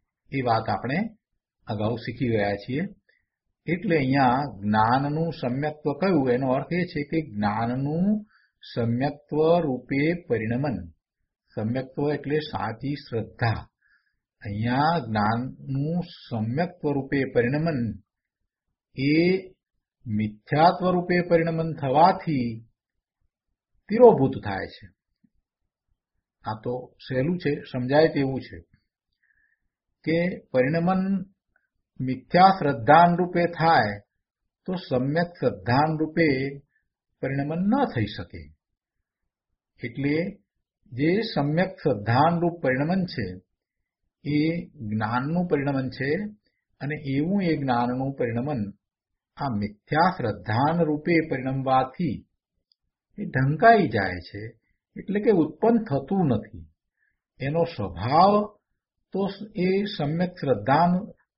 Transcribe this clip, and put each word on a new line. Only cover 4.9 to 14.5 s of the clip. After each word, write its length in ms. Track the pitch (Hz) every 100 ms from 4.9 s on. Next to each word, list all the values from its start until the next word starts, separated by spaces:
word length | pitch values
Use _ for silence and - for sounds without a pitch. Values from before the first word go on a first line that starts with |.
| 131 143 151 165
સમ્યક્ત્વ 600 | 143 123 127 151 151 151
કયું, 380 | 139 190 165 131
એનો 220 | 123 135
અર્થ 200 | 135 143
એ 120 | 170
છે 180 | 175 151
કે 160 | 143 165 -
જ્ઞાનનું 960 | 104 104 107 117 127 143 165 196 214 - _ _ _ -
સમ્યક્ત્વ 640 | - 113 120 143 143 _ 147 160 175
રૂપે 420 | 156 123 - 135 156 175 -
પરિણમન. 640 | 113 110 120 147 90 87 - _ _ _ _ _ -
સમ્યક્ત્વ 540 | 107 127 131 - 143
એટલે 280 | 143 131 151
સાચી 560 | 151 - 107 117 135
શ્રદ્ધા. 760 | 143 - 113 - - 120 90 - _ _ _ _ _ _ _
અહીંયા 560 | 101